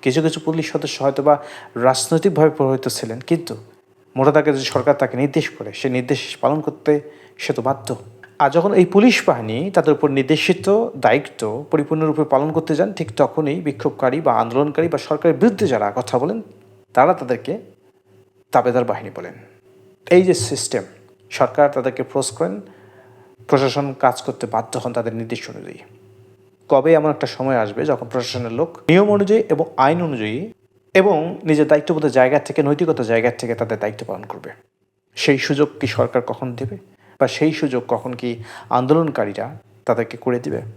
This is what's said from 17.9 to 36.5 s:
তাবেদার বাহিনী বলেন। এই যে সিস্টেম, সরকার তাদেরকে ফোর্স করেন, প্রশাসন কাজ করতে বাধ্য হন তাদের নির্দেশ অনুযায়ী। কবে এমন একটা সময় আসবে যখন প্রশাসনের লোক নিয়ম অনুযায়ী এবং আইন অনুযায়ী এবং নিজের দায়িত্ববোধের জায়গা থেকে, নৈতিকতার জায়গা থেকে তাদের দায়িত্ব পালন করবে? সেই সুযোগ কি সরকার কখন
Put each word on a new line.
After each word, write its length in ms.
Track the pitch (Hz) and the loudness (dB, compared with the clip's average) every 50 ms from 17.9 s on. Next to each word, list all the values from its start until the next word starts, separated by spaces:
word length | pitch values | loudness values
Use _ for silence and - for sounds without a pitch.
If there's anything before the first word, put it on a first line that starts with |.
| _ _ _ _ _ _ _ _ _ _ _ _ | _ _ _ _ _ _ _ _ _ _ _ _
তাবেদার 340 | - 123 117 123 117 123 120 | 0 2 2 4 2 0 0
বাহিনী 240 | 113 101 92 - 104 - | 0 -4 -6 -6 -14 -14
বলেন। 180 | - 87 90 87 - - - _ _ _ _ _ _ _ _ _ _ _ - | -14 -14 -14 -16 -18 -20 -20 _ _ _ _ _ _ _ _ _ _ _ 4
এই 140 | 175 180 190 | 4 6 6
যে 100 | 180 180 | 6 2
সিস্টেম, 500 | 180 - - 147 131 - - - 120 92 - - - _ _ _ _ _ _ | 0 0 -4 -4 -6 -6 -4 -4 -6 -6 -6 -16 -20 _ _ _ _ _ _
সরকার 400 | - - 139 120 - - 147 143 | -2 0 0 0 2 2 2 2
তাদেরকে 340 | 143 135 123 131 120 - 131 | 2 0 -4 -4 -4 -4 -8
ফোর্স 280 | - - 143 127 - | -4 -2 -4 -4 -4
করেন, 300 | - - 160 180 190 208 196 - - - - - _ - - - - - - _ _ _ - - | -4 -4 -4 -4 -4 -8 -12 -18 -20 -20 -20 -20 _ -20 -20 -20 -20 -20 -20 _ _ _ -4 0
প্রশাসন 460 | - 135 135 135 120 143 143 139 135 | 2 2 2 2 0 -2 -4 -4 -6
কাজ 280 | - - 131 123 - | 0 0 0 0 0
করতে 260 | - - 123 - - 113 | -6 -10 -8 -6 -8 -4
বাধ্য 320 | 113 113 110 - - 131 | -4 -6 -6 -4 -8 -6
হন 140 | 113 123 117 | -6 -4 -4
তাদের 200 | 120 113 113 110 | -4 -4 -4 -6
নির্দেশ 340 | 113 117 113 123 107 - - | -8 -8 -8 -8 -10 -10 -14
অনুযায়ী। 280 | - - 50 50 - - - - - - _ - - _ - _ _ _ _ _ _ _ _ _ | -16 -16 -16 -16 -18 -20 -20 -20 -20 -20 _ -20 -20 _ -20 _ _ _ _ _ _ _ _ _
কবে 240 | 156 139 131 160 165 | 2 4 6 6 6
এমন 160 | 156 147 156 | 6 6 2
একটা 180 | 147 151 - 139 | 0 0 -4 -6
সময় 300 | - - 127 135 135 120 | -4 -4 -2 0 0 0
আসবে 280 | 110 104 101 113 143 | 0 -2 -2 -4 -2
যখন 220 | 151 139 113 123 117 | -2 -2 -4 -4 -6
প্রশাসনের 440 | 110 127 120 - - 127 120 117 | -6 -6 -4 -4 -6 -6 -6 -6
লোক 280 | 113 120 156 165 - - - - | -2 -2 -4 -4 -4 -10 0 4
নিয়ম 220 | 160 180 202 208 | 6 6 6 6
অনুযায়ী 320 | 208 202 202 190 208 226 - - | 4 2 4 4 2 2 2 2
এবং 160 | 160 147 160 - - - | 0 -2 -2 -4 0 2
আইন 240 | 131 139 160 175 | 2 2 2 2
অনুযায়ী 500 | 175 160 143 120 107 107 107 127 175 226 - _ _ _ _ _ _ _ _ | -2 -4 -4 -4 -4 -4 -4 -6 -8 -10 -14 _ _ _ _ _ _ _ _
এবং 460 | 190 190 208 196 156 156 170 190 - - | 4 4 4 4 2 0 -4 -8 -8 0
নিজের 240 | 165 156 147 151 151 | 0 2 2 4 4
দায়িত্ববোধের 440 | 156 147 143 - 175 156 151 151 | 4 2 4 2 -2 0 0 2
জায়গা 280 | - 135 127 127 139 147 | 4 4 4 4 4 0
থেকে, 240 | 139 - 139 - 151 | 0 -2 -2 0 2
নৈতিকতার 420 | 143 147 147 180 160 151 123 127 | 2 2 0 2 0 0 -2 0
জায়গা 260 | 107 117 117 113 120 | 0 0 2 2 0
থেকে 240 | 117 - - 117 117 | -2 -2 -6 -6 -4
তাদের 240 | 110 123 110 113 104 | -4 -4 -4 -4 -4
দায়িত্ব 260 | - 104 107 110 117 | -4 -6 -6 -8 -10
পালন 180 | 113 98 92 104 | -10 -10 -12 -10
করবে? 260 | 104 - - - - - _ _ _ _ _ _ _ _ _ _ _ _ | -14 -16 -14 -14 -16 -18 _ _ _ _ _ _ _ _ _ _ _ _
সেই 220 | - - - 143 135 | -4 0 2 2 2
সুযোগ 320 | - - 151 135 147 147 - - | 0 -2 0 0 0 -2 -2 -6
কি 80 | - 120 | -6 -6
সরকার 340 | - - 127 117 - 127 | -2 -2 -2 0 0 -4
কখন 340 | 117 - - - - 131 | -4 -4 -8 -8 -8 -10